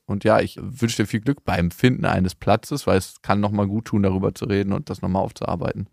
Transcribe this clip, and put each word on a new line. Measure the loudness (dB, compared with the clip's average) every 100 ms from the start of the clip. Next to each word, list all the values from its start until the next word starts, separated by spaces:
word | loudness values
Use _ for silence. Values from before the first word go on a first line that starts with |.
| -6
Und | 0
ja, | 4 4
ich | 2 -6
wünsche | -12 -4 -2 0
dir | -2
viel | 0
Glück | -2 -4
beim | -2 0 0
Finden | 2 2 2
eines | 0 0 0
Platzes, | -2 2 2 2 -4 2
weil | 2
es | 0 -10
kann | 0 0
nochmal | 2 0 0
gut | -2
tun, | -2 0
darüber | 2 2 -2
zu | -4 -2
reden | 0 0
und | -4 -4
das | -6
nochmal | -2 -2
aufzuarbeiten. | -2 -6 -6 -4 -4 -6 -10